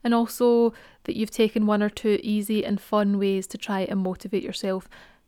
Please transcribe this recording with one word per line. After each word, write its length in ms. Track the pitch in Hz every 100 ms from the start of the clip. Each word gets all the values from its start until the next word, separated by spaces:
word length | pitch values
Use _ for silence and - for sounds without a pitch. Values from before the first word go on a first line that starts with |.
and 100 | 240
also 600 | 233 233 - 240 233 233 226 - _
that 100 | -
you've 160 | - 214
taken 340 | - 220 220
one 160 | 208 208
or 80 | 208
two 300 | - 220 202
easy 440 | - 214 202 214
and 140 | - 202
fun 380 | - 214 202 202
ways 300 | 196 196 190
to 100 | -
try 240 | - 196
and 200 | 185 190
motivate 420 | 180 185 190 196
yourself 460 | - - 196 190 - - - _